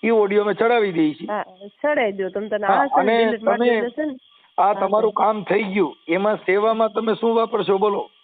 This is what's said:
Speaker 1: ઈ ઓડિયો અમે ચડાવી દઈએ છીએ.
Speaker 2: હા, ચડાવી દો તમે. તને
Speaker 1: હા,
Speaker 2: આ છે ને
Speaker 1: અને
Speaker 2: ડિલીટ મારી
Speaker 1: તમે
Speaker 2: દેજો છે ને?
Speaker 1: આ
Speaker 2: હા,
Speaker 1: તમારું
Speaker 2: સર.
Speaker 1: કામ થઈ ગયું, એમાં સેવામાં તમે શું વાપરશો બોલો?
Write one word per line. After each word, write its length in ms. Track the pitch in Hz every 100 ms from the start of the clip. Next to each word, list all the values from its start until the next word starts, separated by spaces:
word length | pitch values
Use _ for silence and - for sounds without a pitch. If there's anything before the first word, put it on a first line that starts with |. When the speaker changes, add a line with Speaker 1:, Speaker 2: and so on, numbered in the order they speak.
Speaker 1:
ઈ 60 | 220
ઓડિયો 340 | 226 202 208
અમે 100 | 208
ચડાવી 380 | 190 226 240 208
દઈએ 220 | 165 156
છીએ. 140 | 147 -
Speaker 2:
હા, 160 | 208 - 185 202 _
ચડાવી 300 | 285 294 226
દો 180 | 196 190
તમે. 200 | 196 208
તને 180 | 208 196
Speaker 1:
હા, 120 | 196
Speaker 2:
આ 60 | 277
છે 160 | -
ને 100 | 240
Speaker 1:
અને 100 | 226
Speaker 2:
ડિલીટ 200 | 233 233
મારી 260 | 220 233 240
Speaker 1:
તમે 120 | 233
Speaker 2:
દેજો 80 | 240
છે 160 | 240 302
ને? 100 | 262 _ _ _ -
Speaker 1:
આ 60 |
Speaker 2:
હા, 100 | 190
Speaker 1:
તમારું 380 | 208 196 208 214
Speaker 2:
સર. 60 | 208
Speaker 1:
કામ 260 | 202 214
થઈ 200 | 180 196
ગયું, 300 | 208 196 160 - -
એમાં 320 | 170 208 202 -
સેવામાં 480 | 190 214 220 220
તમે 220 | 220 220 208
શું 200 | 226 226
વાપરશો 420 | 226 226 170 196
બોલો? 320 | 208 196 127 _